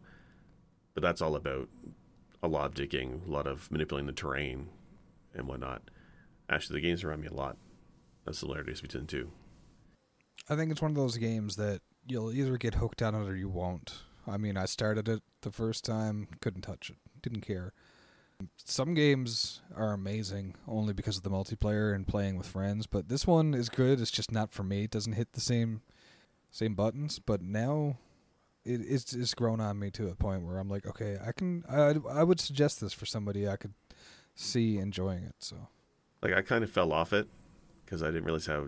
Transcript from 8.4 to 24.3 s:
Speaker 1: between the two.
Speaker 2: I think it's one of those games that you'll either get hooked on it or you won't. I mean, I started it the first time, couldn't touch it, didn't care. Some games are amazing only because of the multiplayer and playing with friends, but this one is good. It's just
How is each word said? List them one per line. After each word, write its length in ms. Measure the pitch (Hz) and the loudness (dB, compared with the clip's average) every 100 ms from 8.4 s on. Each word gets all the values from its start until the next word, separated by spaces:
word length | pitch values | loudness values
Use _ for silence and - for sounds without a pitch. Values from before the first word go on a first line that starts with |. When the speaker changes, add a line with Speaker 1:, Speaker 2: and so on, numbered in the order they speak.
| 69 76 - 67 | -6 -6 -6 -8
Speaker 1:
between 220 | 73 64 76 | -8 -10 -6
the 60 | |
two. 200 | 69 62 - - - - - - _ _ _ _ - - | -6 -6 -12 -20 -20 -20 -20 -20 _ _ _ _ -20 -2
Speaker 2:
I 60 | 151 | 0
think 160 | 160 | 0
it's 100 | 151 | 0
one 100 | 156 | 0
of 60 | 147 | 2
those 200 | 127 113 | 2 2
games 380 | 113 113 104 98 | 0 0 -2 0
that 240 | 104 95 - _ 127 | 0 -2 -8 _ -6
you'll 260 | 123 113 | -4 -2
either 240 | 127 131 123 | 0 2 2
get 180 | 117 - | 0 2
hooked 260 | 113 - | 0 0
on 140 | 113 107 | 0 0
it 120 | 98 | -2
or 60 | 95 | -2
you 120 | 98 | -2
won't. 440 | 90 90 90 - - - - - | -2 -2 -4 -8 -14 -18 -14 -6
I 100 | 101 | -2
mean, 200 | 107 95 | 0 0
I 80 | 95 | -2
started 420 | - 107 107 110 | 0 0 2 0
it 140 | 110 - _ | -2 -4 _
the 100 | 104 | -10
first 340 | 107 113 107 - | -2 -2 -2 -2
time, 420 | 110 110 104 98 90 | 0 0 -2 -6 -6
couldn't 200 | 113 95 | -4 -4
touch 280 | - 85 - | -8 -10 -12
it, 80 | - - - | -16 -20 -10
didn't 200 | 117 110 | -6 -6
care. 320 | - 92 90 - - - - - _ - 190 - | -4 -4 -6 -12 -20 -20 -20 -20 _ -14 -14 -12
Some 380 | - - 143 165 | -4 0 2 6
games 640 | 147 135 120 113 - - - - | 8 6 2 -2 -2 -6 -12 -2
are 180 | 110 | 0
amazing 600 | 101 98 110 98 101 95 - - | 0 -2 -2 -2 -4 -6 -10 -4
only 260 | 110 107 | 0 0
because 220 | 98 113 95 | 0 -2 -2
of 60 | |
the 60 | 95 | 0
multiplayer 640 | 95 98 110 107 104 107 | 0 0 0 2 4 2
and 140 | 98 92 | 2 0
playing 300 | 104 98 92 | 0 0 -2
with 100 | - | -4
friends, 400 | 95 101 104 110 | -2 0 -2 0
but 200 | 101 82 | -2 0
this 200 | 139 - | 2 6
one 260 | 165 156 | 6 6
is 160 | 131 117 | 2 0
good. 320 | - 127 135 | 4 6 6
It's 80 | 113 | 2
just 200 | - - | -2 -2